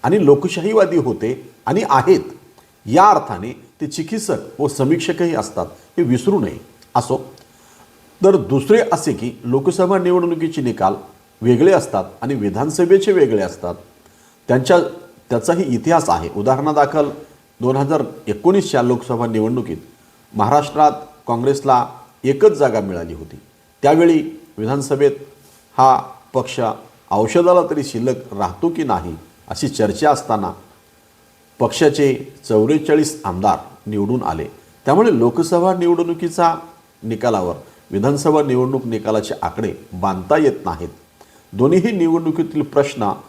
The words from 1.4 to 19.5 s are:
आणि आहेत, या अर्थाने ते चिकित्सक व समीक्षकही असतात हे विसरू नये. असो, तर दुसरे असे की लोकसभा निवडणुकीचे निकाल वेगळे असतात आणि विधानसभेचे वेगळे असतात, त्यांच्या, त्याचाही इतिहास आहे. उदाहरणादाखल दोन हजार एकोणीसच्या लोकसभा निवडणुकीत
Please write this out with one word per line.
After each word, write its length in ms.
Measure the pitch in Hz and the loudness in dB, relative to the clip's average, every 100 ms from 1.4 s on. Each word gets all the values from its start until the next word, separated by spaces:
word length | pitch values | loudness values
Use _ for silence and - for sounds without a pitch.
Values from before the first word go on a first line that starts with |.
| - _ - | -12 _ -2
आणि 180 | 175 - | -2 2
आहेत, 300 | 135 131 185 - - _ _ _ _ 104 | 2 4 2 2 -18 _ _ _ _ 0
या 240 | 135 202 | 4 6
अर्थाने 560 | 170 135 92 107 - - _ | 4 0 -10 -10 -14 -20 _
ते 60 | 151 | -10
चिकित्सक 760 | - - 220 214 139 - - | -8 -8 -6 -4 -6 -6 -6
व 60 | 143 | -4
समीक्षकही 680 | - 135 165 165 165 175 147 | -2 0 0 -2 -2 -2 -2
असतात 300 | - - 85 - _ - | -4 -6 -8 -12 _ -4
हे 60 | |
विसरू 360 | 151 123 196 196 | 0 2 2 0
नये. 180 | 98 - - _ _ 123 | -2 -8 -20 _ _ -4
असो, 220 | - 131 - - _ _ _ _ _ _ _ _ 190 | -2 -6 -6 -20 _ _ _ _ _ _ _ _ 2
तर 100 | 190 | 4
दुसरे 460 | 101 135 139 226 - | 2 -2 4 2 4
असे 220 | 165 - | -2 -2
की 180 | 127 120 117 | -4 -6 -8
लोकसभा 540 | 120 135 143 170 180 190 | -2 0 0 0 0 2
निवडणुकीचे 640 | 180 180 175 165 160 160 | 2 2 0 -2 -4 -2
निकाल 320 | 123 104 95 101 - - _ _ | -4 -2 -2 -2 -12 -20 _ _
वेगळे 300 | 117 120 170 | 2 4 6
असतात 320 | 175 - 98 92 - | 4 0 -6 -6 -10
आणि 120 | 120 | -6
विधानसभेचे 760 | 135 101 92 147 156 175 196 196 | -4 -4 -2 -4 0 4 4 4
वेगळे 300 | 185 131 107 | 2 2 2
असतात, 340 | 92 - 87 87 - _ _ _ _ _ - | -2 -6 -10 -10 -16 _ _ _ _ _ -2
त्यांच्या, 320 | 127 127 175 151 - - - _ | 0 4 2 2 -8 -20 -20 _
त्याचाही 340 | 120 - 175 160 117 | -2 0 -2 0 -2
इतिहास 340 | 151 165 - | 2 2 2
आहे. 200 | 85 85 101 | -2 -2 -4
उदाहरणादाखल 720 | 110 131 151 151 143 151 147 - - _ _ _ | 0 0 0 0 2 0 -2 -4 -20 _ _ _
दोन 140 | 123 135 | -2 0
हजार 280 | 139 151 127 - - | 0 0 -2 -8 -8
एकोणीसच्या 540 | 104 170 196 190 131 | 0 2 2 2 0
लोकसभा 460 | 123 120 - 117 120 | 0 -2 -2 -4 -2
निवडणुकीत 500 | 110 110 | 0 0